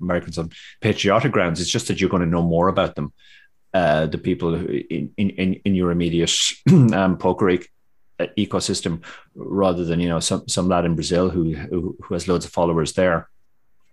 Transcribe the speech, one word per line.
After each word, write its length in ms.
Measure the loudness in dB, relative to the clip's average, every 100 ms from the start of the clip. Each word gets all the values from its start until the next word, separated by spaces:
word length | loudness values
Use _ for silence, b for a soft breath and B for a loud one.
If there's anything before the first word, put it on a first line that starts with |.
Americans 380 | -4 -4 -4 -8
on 100 | -8 B B B
patriotic 500 | -2 0 2 2 2
grounds. 300 | 2 0 -2
It's 80 | -2
just 180 | -4 -2
that 120 | 0
you're 80 | 0
gonna 160 | 2 2
know 180 | 2
more 260 | 2 2 2
about 260 | 2 -2 -4
them, 180 | -10 b b b b _ _
uh, 320 | 0 2 2 0
the 140 | -2
people 360 | -4 -2 -2 -2
who, 100 | -4
in, 440 | -6 -6 -6 -6 -4
in, 120 | -4
in, 220 | -2 -2 -2 0
in 100 | 0
your 160 | 2
immediate, 400 | 0 0 2 0 0 -2
<clears throat> 160 | 0 4
um, 480 | 6 6 4 2 2
poker 320 | 0 2 2
e-, 160 | 2 -2 _ _ _ _ -8
uh, 80 | -4 -2
ecosystem, 640 | -2 -2 -2 -4 -4 -6 B B B -14
rather 480 | -6 0 0 0
than, 160 | 0 0
you 100 | 0
know, 100 | 0
some, 280 | -2 -4 -4
some 200 | -2 0
lad 180 | 2 0
in 100 | -2
Brazil 340 | 0 0 2
who, 240 | 0 -2
who, 440 | -4 -6 -6 -6 -8
who 120 | -8
has 140 | -6 -2
loads 180 | -2 -2
of 60 |
followers 420 | -2 0 0 -2
there. 360 | 0 2 0 -4 -18 _ _ _ _ _